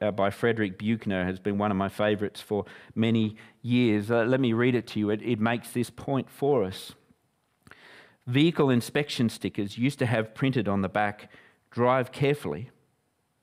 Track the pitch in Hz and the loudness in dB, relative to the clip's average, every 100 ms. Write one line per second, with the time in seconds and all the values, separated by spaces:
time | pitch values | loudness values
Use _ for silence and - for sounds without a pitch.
0 | 107 101 98 - 120 113 104 92 107 113 | -4 0 -2 0 0 0 -2 -4 -4 -2
1 | 107 95 90 92 104 101 104 95 98 - | -2 -2 -2 -2 -2 0 0 0 -2 0
2 | 107 104 101 - - 104 95 - - 107 | 0 0 -4 -8 -6 -6 -6 -12 -10 -2
3 | 113 113 110 110 - _ 117 123 120 104 | 2 2 0 -4 -20 _ -2 2 4 2
4 | 104 117 113 131 127 113 123 120 - 107 | 2 2 2 2 2 2 2 2 -2 -2
5 | 104 107 107 117 113 117 - 123 113 - | 0 -2 -2 0 0 -2 -4 -6 -6 -6
6 | - 135 - - 139 135 92 - - - | -4 -4 -4 -2 0 2 0 -4 -14 -20
7 | _ _ _ _ _ _ - - - - | _ _ _ _ _ _ -20 -20 -20 -20
8 | - _ - 131 165 160 139 120 - - | -20 _ -2 4 4 4 4 4 2 -2
9 | - - 113 - 98 - 101 113 131 - | -2 0 -2 0 -6 -4 -6 -2 -2 0
10 | 120 113 110 - 135 123 101 101 95 104 | 0 0 -2 -2 -2 0 0 -2 0 0
11 | 104 - - - - _ _ 120 123 131 | -2 -4 -16 -20 -20 _ _ 0 2 2
12 | 123 - 139 147 82 73 123 _ _ _ | 0 -2 0 0 -4 -8 -10 _ _ _
13 | _ _ _ _ | _ _ _ _